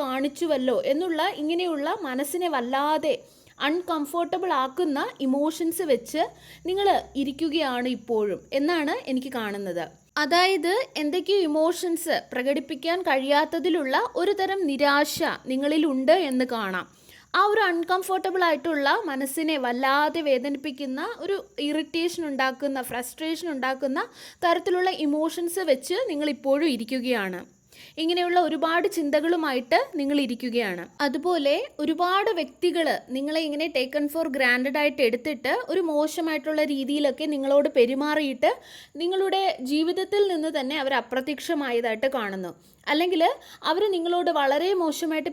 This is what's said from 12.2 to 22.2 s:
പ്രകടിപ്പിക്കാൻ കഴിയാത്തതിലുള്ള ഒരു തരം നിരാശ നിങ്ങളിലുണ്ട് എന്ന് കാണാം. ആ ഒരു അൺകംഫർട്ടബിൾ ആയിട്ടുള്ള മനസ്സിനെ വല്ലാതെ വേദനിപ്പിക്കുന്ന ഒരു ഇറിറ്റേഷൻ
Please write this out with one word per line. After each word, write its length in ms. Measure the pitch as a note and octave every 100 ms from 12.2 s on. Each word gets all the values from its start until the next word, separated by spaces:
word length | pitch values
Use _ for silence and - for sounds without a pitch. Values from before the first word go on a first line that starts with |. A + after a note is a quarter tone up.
| -
പ്രകടിപ്പിക്കാൻ 640 | B3+ B3+ D4 - D#4+ E4 F4+ E4+
കഴിയാത്തതിലുള്ള 880 | C4+ C4+ C#4+ D#4 E4 E4 E4 C4 C#4+ A#4+ -
ഒരു 120 | F#4 G4
തരം 220 | F#4+ G4 D#4+
നിരാശ 480 | C4+ C#4+ C#4+ D4 - D4+ - -
നിങ്ങളിലുണ്ട് 640 | C4 C#4+ D#4 D4+ C4 C4 F#4 D4+
എന്ന് 180 | B3+ B3+
കാണാം. 340 | A#3 G3 F#3 - - - - - F4
ആ 20 | G#4
ഒരു 100 | G#4 G4
അൺകംഫർട്ടബിൾ 720 | E4+ E4+ F#4 F#4+ F#4+ F#4+ F#4 F4
ആയിട്ടുള്ള 420 | D4+ E4+ D4+ C#4 G4 F#4+
മനസ്സിനെ 480 | C4+ C4+ D#4+ D#4 D4+
വല്ലാതെ 560 | B3 A#3+ C4+ C#4 D4+ E4 D4
വേദനിപ്പിക്കുന്ന 720 | B3+ C#4 C#4+ D4+ C4 C#4 C4 F#4+ A#4
ഒരു 120 | F4+ G4 - - D4
ഇറിറ്റേഷൻ 540 | D4+ D#4 E4 E4+ F4